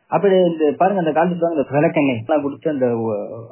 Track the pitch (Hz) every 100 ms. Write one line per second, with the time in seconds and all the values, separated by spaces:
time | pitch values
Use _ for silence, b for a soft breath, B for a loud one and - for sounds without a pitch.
0 | _ 165 196 185 175 160 151 131 185 196
1 | 160 151 175 175 170 160 131 139 160 156
2 | 139 117 110 156 139 131 160 143 123 117
3 | 113 104 107 113 117